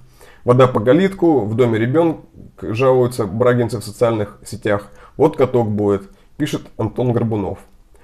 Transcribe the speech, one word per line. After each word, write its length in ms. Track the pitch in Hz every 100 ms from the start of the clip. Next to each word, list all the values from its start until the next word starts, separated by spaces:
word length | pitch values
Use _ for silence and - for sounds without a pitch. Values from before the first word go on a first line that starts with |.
| - - - -
«Вода 220 | 120 127 127
по 120 | 123
галитку, 680 | 110 151 190 190 170 139 104
в 80 |
доме 240 | 113 120 110
ребёнок», 400 | 117 156 170 156 - - - -
жалуются 640 | 85 110 131 131 120 123
брагинцы 560 | 104 107 123 123 117 110
в 40 |
социальных 520 | 104 - 117 113 101 -
сетях. 460 | - 107 107 101 - - - -
«Вот 200 | 131 156
каток 340 | 127 123 110
будет», 400 | 104 101 98 - - _ -
пишет 260 | 147 147 - -
Антон 360 | 110 - 123
Горбунов. 480 | 117 117 107 90 92 - _ _ -